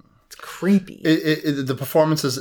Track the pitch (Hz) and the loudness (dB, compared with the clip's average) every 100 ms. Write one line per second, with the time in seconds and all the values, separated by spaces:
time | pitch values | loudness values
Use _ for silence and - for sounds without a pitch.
0 | _ _ _ - - - 196 202 185 - | _ _ _ -20 -18 -4 2 2 2 -2
1 | 151 160 160 156 156 143 131 127 131 165 | 2 2 2 0 0 -2 -4 -4 0 2
2 | 156 151 143 127 | 2 0 -2 -4